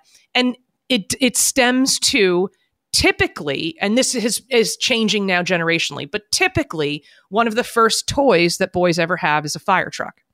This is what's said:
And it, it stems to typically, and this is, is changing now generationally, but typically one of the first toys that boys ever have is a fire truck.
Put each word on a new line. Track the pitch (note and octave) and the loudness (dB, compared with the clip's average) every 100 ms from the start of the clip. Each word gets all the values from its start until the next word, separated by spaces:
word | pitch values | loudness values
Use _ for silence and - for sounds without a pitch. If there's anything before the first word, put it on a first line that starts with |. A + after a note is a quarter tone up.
| _ _ _ | _ _ _
And | B3 B3 A#3 _ _ - | -2 -2 -4 _ _ -4
it, | B3 F3 - | -2 -2 -2
it | B3+ - | 0 0
stems | - - A#3+ B3+ C4 - | 0 2 2 2 0 0
to | - C#4 F#3+ F3 F#3+ - _ _ _ | 0 2 2 2 -2 -6 _ _ _
typically, | - F4 F#4+ G4 - D3 C3+ E3 - | 0 2 2 -2 -4 -6 -4 -6 -4
and | G3+ A3+ | 0 2
this | C4 B3+ | 0 0
is, | G#3+ - - | -2 -4 0
is | B3 G3 - | 0 0 0
changing | - A#3+ A3 G#3+ G3 | -2 0 0 0 0
now | F3+ | 0
generationally, | F3 F3+ E3 E3 - C#3 C#3+ | 0 0 0 0 -2 -6 -8
but | - - | -10 -6
typically | - F#4 F4 D4 D#3+ D3 D3 - _ _ | 0 0 0 -4 -4 -4 -6 -12 _ _
one | G3+ A#3 | -2 0
of | G#3+ | -2
the | |
first | - - A3+ - - | -2 2 2 2 -2
toys | - C#4 F3 E3+ - | 0 4 4 2 0
that | F#3 | -2
boys | F3+ F3+ D#3+ | 0 0 2
ever | E3 F3 | 0 -2
have | E3 D3+ D3 | 0 0 -2
is | D#3 | -6
a | |
fire | - F#3 - | -2 0 -2
truck. | - - - _ | -6 -10 -14 _